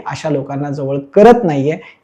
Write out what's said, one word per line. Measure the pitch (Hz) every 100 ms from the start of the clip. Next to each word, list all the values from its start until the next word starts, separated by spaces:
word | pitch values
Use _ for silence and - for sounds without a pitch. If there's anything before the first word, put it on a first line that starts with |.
| -
अशा | 135 156
लोकांना | 143 139 139 143
जवळ | 143 135 139 139
करत | 196 214 240
नाहीये. | 185 143 139 160 - _